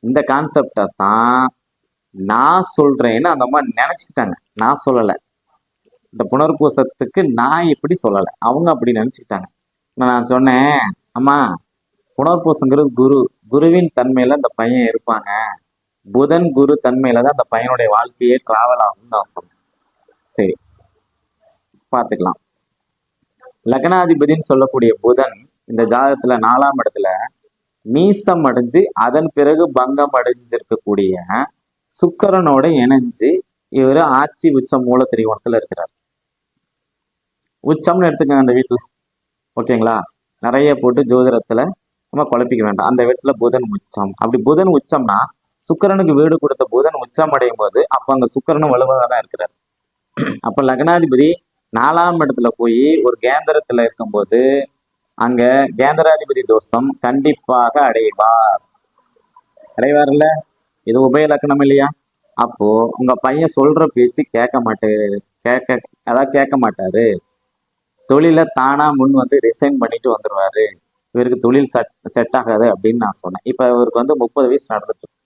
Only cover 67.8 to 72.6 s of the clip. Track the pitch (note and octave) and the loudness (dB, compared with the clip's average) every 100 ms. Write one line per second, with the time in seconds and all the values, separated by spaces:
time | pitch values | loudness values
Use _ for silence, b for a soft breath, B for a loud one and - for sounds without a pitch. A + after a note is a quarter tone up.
67.8 | _ _ _ C3+ E3 D#3+ D#3+ - C3 C#3+ | _ _ _ 2 4 2 2 0 -2 0
68.8 | D3+ C#3+ C3 C3+ B2 C#3+ A#2 - C#3+ C#3 | 0 2 2 2 2 2 0 0 -2 0
69.8 | A#2 A#2 C3 A2 A2 G2+ G2 G#2+ G#2+ F#2 | -4 -4 -4 -4 -4 -4 -4 -2 -4 -4
70.8 | _ _ _ A#2+ B2 B2 A#2+ C3 C3+ B2 | _ _ _ -4 -2 0 2 2 2 -2
71.8 | A2+ _ - - A#2 C3 A2+ G#2+ | -6 _ -8 -4 -2 -2 -2 0